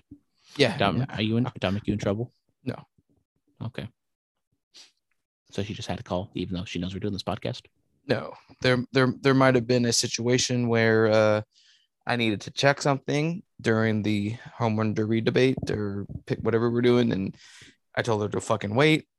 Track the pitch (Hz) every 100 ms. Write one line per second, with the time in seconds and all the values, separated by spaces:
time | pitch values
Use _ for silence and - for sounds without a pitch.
0 | - - _ _ _ - 123 - 98 90
1 | 135 - 110 113 120 - 95 101 - 104
2 | 104 104 123 _ _ _ 131 - - _
3 | _ _ _ _ _ - 113 - 110 _
4 | _ _ _ _ _ _ _ - - _
5 | _ _ _ _ _ - 104 95 - 90
6 | - 90 95 - 90 87 90 87 90 98
7 | 104 95 - 87 117 123 - _ _ _
8 | - 110 - - - - 127 123 123 135
9 | 127 - 139 135 131 127 113 127 120 -
10 | 120 - 117 127 - 123 120 117 113 110
11 | 110 110 107 107 - _ _ _ _ _
12 | - 120 113 101 - - 139 143 151 135
13 | - 143 160 175 - - 120 110 110 107
14 | 104 104 101 120 - - 117 107 110 104
15 | 107 113 113 127 131 131 - 104 101 98
16 | - - - 117 104 113 117 120 123 120
17 | 117 95 98 - - - - _ _ -
18 | 117 107 104 113 - 110 104 113 156 156
19 | -